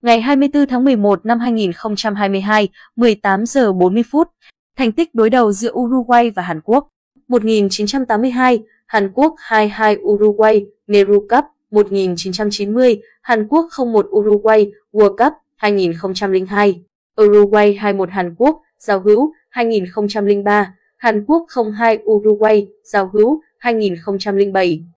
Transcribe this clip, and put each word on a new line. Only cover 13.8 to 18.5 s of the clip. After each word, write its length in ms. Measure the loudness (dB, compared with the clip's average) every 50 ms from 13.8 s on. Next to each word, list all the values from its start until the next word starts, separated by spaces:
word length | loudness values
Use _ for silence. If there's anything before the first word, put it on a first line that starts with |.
| -4 0 0
một 140 | 0 0 0 -2
Uruguay, 560 | -2 0 2 0 2 2 2 4 4 2 0 -2 _ _ _ _
World 240 | 2 2 2 2
Cup 160 | 2 0 -2 -2 _ _ _ _
hai 160 | _ -4 -2 0
nghìn 200 | 0 -2 -2 -4 -4
không 160 | -6 -8 -6
trăm 180 | -4 -4 -2 -2
linh 140 | -2 -2
hai. 360 | -2 -2 0 0 0 0 -2 _ _ _ _ _ _ _ 2 2
Uruguay 520 | 4 6 4 4 4 2 2 2 2 0
hai 180 | 0 -4 -4 -2
một 180 | -2 -4 -6
Hàn 240 | -4 -6 -6 -6 -4 _
Quốc, 240 | 0 0